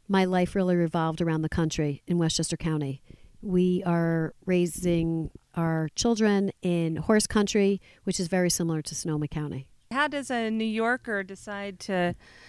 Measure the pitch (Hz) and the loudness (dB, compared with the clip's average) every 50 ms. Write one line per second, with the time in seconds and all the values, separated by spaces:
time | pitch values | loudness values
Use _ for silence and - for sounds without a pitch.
0 | _ - 196 190 185 185 185 180 180 175 - 196 185 180 180 175 170 160 - 170 | _ 2 4 4 4 4 4 2 2 2 2 0 2 2 4 2 2 2 2 0
1 | 160 160 160 160 170 165 160 156 156 156 - - 165 160 - - 151 147 143 - | 0 0 0 0 0 0 0 0 0 0 0 0 0 0 0 0 -2 -2 -2 -6
2 | - - 175 170 165 160 - - 160 - 165 - - 165 156 151 147 135 135 - | -4 0 0 2 2 2 2 0 -2 -2 -4 -4 -4 -4 -2 -2 -4 -6 -8 -10
3 | _ - - - - - - - - 208 180 180 180 180 180 180 185 175 170 170 | _ -20 -20 -20 -20 -20 -20 -14 -6 0 2 2 4 4 2 0 0 0 0 2
4 | 170 165 165 165 160 - - _ - 185 185 180 175 165 - - 180 175 170 165 | 2 2 0 0 -2 -4 -6 _ -4 0 2 2 2 0 -2 -2 0 0 2 2
5 | 165 165 165 165 156 - - - _ _ - 175 165 165 160 160 160 151 - - | 2 0 -2 -2 -4 -6 -10 -14 _ _ -4 -2 0 0 0 0 -2 -4 -4 0
6 | - 240 233 208 220 208 202 196 196 196 - _ - 180 175 170 165 160 160 151 | 0 2 2 4 2 4 4 2 2 0 -4 _ -2 0 0 0 0 0 -2 -4
7 | 156 - 220 214 - - - 214 202 - - 208 196 196 202 190 _ - - _ | 0 2 4 4 4 2 2 2 2 2 2 2 4 4 2 0 _ -14 -20 _
8 | - 202 185 - 180 165 190 185 180 175 - - 175 165 160 156 147 - 151 - | -6 -4 -4 -4 -2 0 0 2 2 2 2 0 -2 -2 -2 -2 -4 -6 -10 -8
9 | - 156 151 147 151 143 - 156 151 143 - 131 135 - - _ _ - 233 269 | -4 -4 -2 -2 -4 -4 -4 -6 -6 -6 -8 -10 -12 -14 -20 _ _ -8 -2 -2
10 | 294 294 294 285 254 - 254 233 226 220 220 220 220 220 214 220 226 233 247 254 | -2 -2 -2 -6 -6 -4 -4 -2 -2 -2 -2 -2 -2 -2 -2 0 0 0 0 -2
11 | - 240 214 196 190 185 196 - - 214 202 202 202 202 190 - - - 190 180 | -2 -4 -4 -4 -4 -6 -12 -16 -14 -12 -10 -10 -10 -10 -12 -12 -6 -4 0 0
12 | 175 175 175 - - - - - - | 0 0 -2 -4 -12 -20 -20 -20 -20